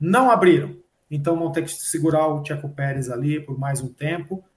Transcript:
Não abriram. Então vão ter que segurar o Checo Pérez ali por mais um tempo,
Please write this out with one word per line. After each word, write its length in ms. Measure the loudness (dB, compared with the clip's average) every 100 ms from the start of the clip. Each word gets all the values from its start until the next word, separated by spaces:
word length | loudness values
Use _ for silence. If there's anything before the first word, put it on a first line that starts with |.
Não 300 | 2 4 6
abriram. 440 | 6 6 6 2 -10 _ _ -8
Então 280 | -4 0 0
vão 140 | 0
ter 100 | -4
que 80 | -4
segurar 560 | -4 -4 0 2 2 2
o 180 | 0
Checo 240 | -4 -8 -8
Pérez 420 | -6 -4 -4 -4
ali 280 | -4 -2 -2
por 200 | -4 -6
mais 220 | -4 -4
um 60 | -6
tempo, 540 | -6 -6 -4 -6 -10 -12